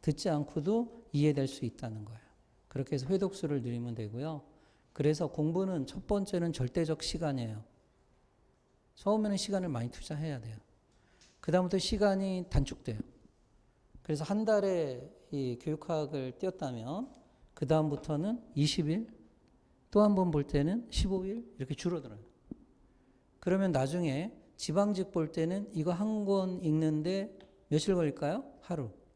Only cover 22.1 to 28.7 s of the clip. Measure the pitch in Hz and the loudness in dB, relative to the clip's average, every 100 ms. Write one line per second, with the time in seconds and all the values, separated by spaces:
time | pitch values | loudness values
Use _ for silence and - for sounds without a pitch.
22.1 | 104 107 _ - - - _ _ _ _ | -16 -18 _ -18 -18 -18 _ _ _ _
23.1 | _ _ _ - 190 190 143 135 175 165 | _ _ _ 0 2 2 2 0 0 0
24.1 | 135 190 - - - - 165 208 190 190 | -2 -4 -10 -20 -12 -2 2 2 2 -2
25.1 | 175 156 165 160 190 214 170 156 170 214 | 0 -2 0 0 -2 -4 -2 -2 0 0
26.1 | 214 202 196 185 180 175 151 156 151 160 | 0 2 2 0 -2 2 4 4 2 0
27.1 | 190 202 - - _ _ 151 175 180 156 | -2 -4 -10 -20 _ _ 0 4 2 2
28.1 | 135 143 202 277 - - | 0 -2 -2 -6 -18 -8